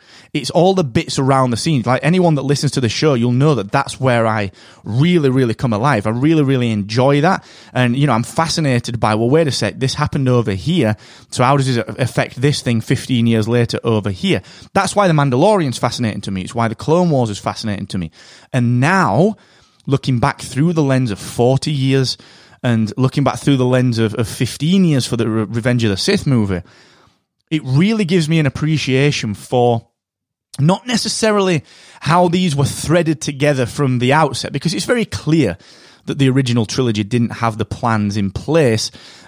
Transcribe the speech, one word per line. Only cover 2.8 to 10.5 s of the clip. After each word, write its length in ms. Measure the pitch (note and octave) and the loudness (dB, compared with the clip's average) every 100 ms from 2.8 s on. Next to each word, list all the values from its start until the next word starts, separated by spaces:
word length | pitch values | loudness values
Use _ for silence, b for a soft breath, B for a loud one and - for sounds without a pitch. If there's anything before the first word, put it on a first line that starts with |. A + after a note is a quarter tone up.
the 80 | A#2+ | -2
show, 240 | - D#3 | 0 2
you'll 200 | C3 A#2+ | 2 2
know 200 | B2 D3 | 2 2
that 180 | C3 G2+ | 2 -2
that's 280 | C#3 - - | -4 -4 -2
where 260 | C3 A#2+ A2+ | 0 2 2
I 240 | A2 G2+ B B B | 0 -4 B B B
really, 460 | - A2 E3 F3 C#3+ | -4 0 2 4 2
really 240 | C3 B2+ | 2 2
come 200 | G#2+ C3+ | 0 -2
alive. 340 | G#2+ C3+ B2 G#2 | 0 0 0 0
I 20 | |
really, 320 | A#2 D3 D#3+ | 0 2 2
really 300 | C3+ C3+ A#2+ | 2 2 0
enjoy 500 | A2 G2 A2+ C3 C#3+ | -2 -2 0 2 4
that. 240 | D#3+ G3 B B B | 2 0 B B B
And, 240 | B2 B2 B2 | 0 0 2
you 120 | C#3+ | 2
know, 60 | |
I'm 100 | A2+ | 0
fascinated 760 | A#2 - D#3+ E3+ D3+ B2 - A#2 | -2 -2 -2 -2 0 0 -2 -2
by, 140 | A2 | 0
"Well, 160 | G#2+ A#2 | 0 2
wait 160 | D3+ E3 | 2 2
a 60 | |
sec, 260 | - G#2+ - | 0 -4 -2
this 160 | C3 | -4
happened 340 | - D3+ D3+ C3 | -2 -4 -2 0
over 260 | B2 G#2+ | 2 0